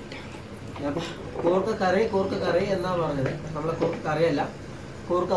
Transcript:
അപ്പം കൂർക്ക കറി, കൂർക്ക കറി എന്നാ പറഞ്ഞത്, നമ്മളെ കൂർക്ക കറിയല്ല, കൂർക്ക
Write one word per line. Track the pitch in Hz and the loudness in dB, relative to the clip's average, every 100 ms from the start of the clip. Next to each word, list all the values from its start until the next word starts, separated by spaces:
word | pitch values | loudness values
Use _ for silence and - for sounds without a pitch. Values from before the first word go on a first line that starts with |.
| - - - - - - - - 143 | -12 -12 -12 -12 -12 -12 -12 -6 -4
അപ്പം | 156 170 - - - | -4 -6 -8 -10 0
കൂർക്ക | 170 185 214 208 | 4 4 4 2
കറി, | 185 190 220 | 4 4 4
കൂർക്ക | 196 190 196 175 | 2 2 0 2
കറി | 170 202 185 | 2 2 2
എന്നാ | 180 180 | 0 0
പറഞ്ഞത്, | 156 143 135 - - | 0 0 0 -2 -6
നമ്മളെ | 151 160 160 | -4 -2 0
കൂർക്ക | - - 160 | 0 0 -2
കറിയല്ല, | 151 165 143 - - - - - - - | 2 4 4 0 -6 -12 -12 -12 -12 -2
കൂർക്ക | 175 180 | 0 4